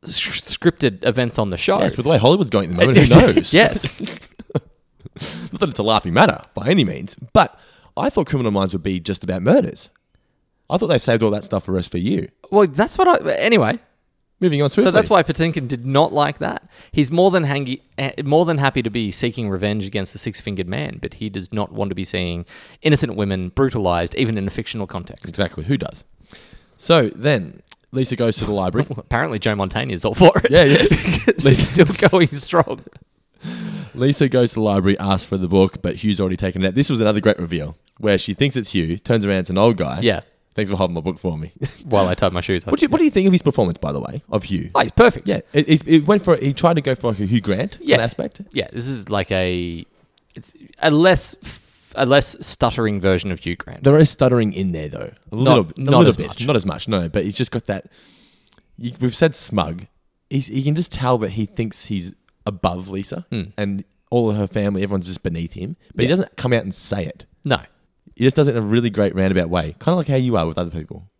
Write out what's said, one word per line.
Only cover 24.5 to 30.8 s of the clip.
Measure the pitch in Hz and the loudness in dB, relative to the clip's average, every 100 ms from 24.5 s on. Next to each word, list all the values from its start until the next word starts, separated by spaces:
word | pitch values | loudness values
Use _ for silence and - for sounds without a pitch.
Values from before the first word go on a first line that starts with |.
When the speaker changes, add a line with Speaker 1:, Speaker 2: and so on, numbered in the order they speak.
Speaker 1:
fictional | - 110 113 98 | -8 -10 -10 -8
context. | 92 85 - - | -10 -14 -16 -16
Speaker 2:
Exactly. | 87 95 - | -6 -6 -6
Who | 80 139 | -4 -4
does? | - - - _ _ - - - _ _ | -4 -12 -20 _ _ -20 -20 -20 _ _
So | - 165 113 | 2 2 2
then | - 127 135 80 - _ - _ | -2 -2 -2 -4 -14 _ -20 _
Lisa | 127 131 120 | -4 -4 0
goes | 117 104 | -2 -2
to | 107 | -2
the | |
library. | 104 92 90 127 | -2 -2 -2 -4
Speaker 1:
<laughs> | 113 | -6
Apparently | - 120 156 110 | -4 -4 -2 -2
Joe | 113 | -2
Mantegna | 104 95 110 131 | -2 -4 -4 -6
is | 92 107 | -4 -4
all | |
for | - 175 - | 8 8 8
it. | - | 6
Speaker 2:
Yeah, | 151 | 6
yes. | 147 143 | 8 6